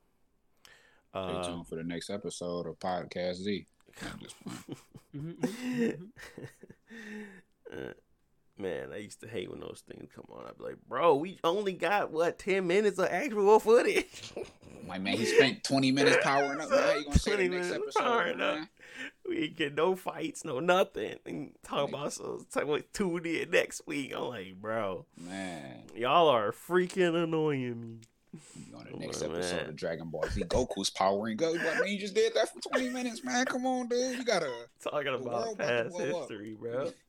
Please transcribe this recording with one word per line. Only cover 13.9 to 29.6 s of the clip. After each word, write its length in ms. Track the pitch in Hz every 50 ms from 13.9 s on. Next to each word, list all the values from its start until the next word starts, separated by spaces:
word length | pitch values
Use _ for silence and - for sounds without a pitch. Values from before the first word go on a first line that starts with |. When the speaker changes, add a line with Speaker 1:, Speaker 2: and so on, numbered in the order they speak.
| - - - - - - - - - -
Speaker 2:
<laughs> 60 | - - - - - - - - - -
Speaker 1:
Like, 140 | - 92
man, 160 | 95 101 - -
he 80 | 117
spent 400 | - - - 139 131 107 - -
twenty 260 | - 135 135 135 131
minutes 240 | 131 139 139 156 165 - -
powering 380 | 156 139 139 143 139 139 -
up. 80 | - -
Man, 100 | 269 277
how 120 | - - 143
you 100 | 147 151
gonna 140 | 285 285 -
say 140 | - -
the 40 | 202
Speaker 2:
Twenty 140 | 208 185 180
Speaker 1:
next 200 | 180 180 180 180
Speaker 2:
minutes 260 | 165 151 415 427 - 427
Speaker 1:
episode, 60 | 294
Speaker 2:
powering 320 | 247 233 226 170 175 170 180
Speaker 1:
man? 240 | 190 - - 156
Speaker 2:
up. 80 | - - _ _ - - - - 262 285 - _ - -
We 100 | 170 -
ain't 160 | 147 156 - -
get 180 | 160 143 143
no 200 | 147 160 185 190 180
fights, 480 | - 170 - 156 160 156 143 - -
no 160 | 156 139 127
nothing. 580 | 160 175 180 185 196 - - - 104 95 - - -
And 260 | - - 156 147 - - _
talk 280 | - - - - 143 -
Speaker 1:
Like 20 | 123
Speaker 2:
about, 200 | 135 147 147 -
so, 260 | - - 110 117 113 -
it's 100 | - -
like, 120 | - - 143
what, 260 | 151 - - - -
tune 320 | - 208 180 165 180 160
in 260 | 165 160 147 123 151
next 300 | 180 175 135 - - - -
week. 280 | - 156 143 135 - -
I'm 140 | 139 143 -
like, 260 | 123 110 92 92 92 92
"Bro, 440 | 101 107 110 113 107 98 92 82 78 - _ -
Speaker 1:
Man. 680 | 87 85 92 98 95 92 87 78 69 65 62 - - - -
Speaker 2:
y'all 360 | 101 117 127 143 175 170 151
are 240 | 131 113 104 104 117
freaking 680 | - - - 170 180 180 175 - 190 180 175 165 170
annoying 600 | 170 165 160 160 156 156 147 135 127 123 120 117
me." 180 | 117 113 117 113 107 - _ _ _ _ - - - - - - - - -
Speaker 1:
On 120 | - 58 -
the 80 | - -
next 240 | - - - 78
Speaker 2:
Oh, 40 | 78
Speaker 1:
episode 300 | 78 78 85 90 87 87
Speaker 2:
man. 100 | 85